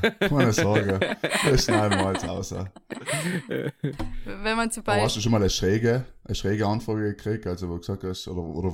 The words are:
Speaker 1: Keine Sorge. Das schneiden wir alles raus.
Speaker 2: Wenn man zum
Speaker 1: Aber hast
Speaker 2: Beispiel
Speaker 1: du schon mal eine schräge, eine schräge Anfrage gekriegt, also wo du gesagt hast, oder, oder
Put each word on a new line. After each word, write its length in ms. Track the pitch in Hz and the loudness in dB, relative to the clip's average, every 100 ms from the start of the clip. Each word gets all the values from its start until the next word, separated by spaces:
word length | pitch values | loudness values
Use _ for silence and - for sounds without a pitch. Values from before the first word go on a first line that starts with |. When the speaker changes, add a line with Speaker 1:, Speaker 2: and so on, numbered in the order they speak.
| 117 - | 0 0
Speaker 1:
Keine 340 | 202 147 123 | 0 4 4
Sorge. 460 | 104 - 107 101 95 101 220 - - | 4 4 4 2 2 0 -2 -2 0
Das 220 | 156 131 - | 4 4 4
schneiden 320 | 117 104 98 | 4 4 2
wir 80 | 95 | 0
alles 180 | 95 - | -2 -4
raus. 260 | 92 95 92 95 - - - - 147 160 180 - 131 131 - 151 135 - - - | -6 -6 -6 -8 -12 -14 -10 -4 -2 -2 -4 -4 -4 -4 -4 -4 -4 -4 -4 -6
Speaker 2:
Wenn 300 | 202 208 226 | -4 -2 0
man 120 | 226 | 0
zum 140 | 226 214 | -2 0
Speaker 1:
Aber 80 | 208 | 2
hast 40 | |
Speaker 2:
Beispiel 140 | 220 220 | 2 0
Speaker 1:
du 60 | |
schon 80 | 202 | 2
mal 60 | 113 | 4
eine 80 | 98 | 4
schräge, 560 | - 92 110 117 123 131 - | 2 2 4 4 2 -2 -10
eine 120 | - 98 | -8 -4
schräge 320 | 98 104 104 | -2 0 0
Anfrage 480 | 110 113 107 104 101 | 0 -2 -2 -2 -4
gekriegt, 320 | - 110 98 | -4 -4 -4
also 200 | 90 90 | -6 -6
wo 60 | |
du 60 | 87 | -6
gesagt 240 | - 98 | -6 -6
hast, 240 | 92 92 - | -6 -8 -8
oder, 140 | 87 | -6
oder 260 | 85 76 92 | -6 -2 -2